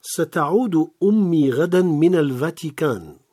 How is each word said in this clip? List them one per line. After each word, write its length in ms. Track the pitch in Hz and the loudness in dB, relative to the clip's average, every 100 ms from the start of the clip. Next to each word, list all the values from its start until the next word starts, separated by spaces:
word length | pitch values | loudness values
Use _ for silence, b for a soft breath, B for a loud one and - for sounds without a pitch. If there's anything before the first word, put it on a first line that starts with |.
ستعود 880 | - - 160 - 147 190 247 165 160 _ | -12 -6 -4 -2 0 0 0 0 -2 _
أمي 480 | 190 214 190 165 139 | 0 2 2 2 2
غدًا 300 | 123 170 180 | 2 2 2
من 340 | 180 151 165 180 | 2 2 2 2
الفاتيكان. 1040 | 143 127 151 165 160 - 156 110 80 71 _ | 0 -2 -6 -6 -12 -4 -2 -4 -8 -20 _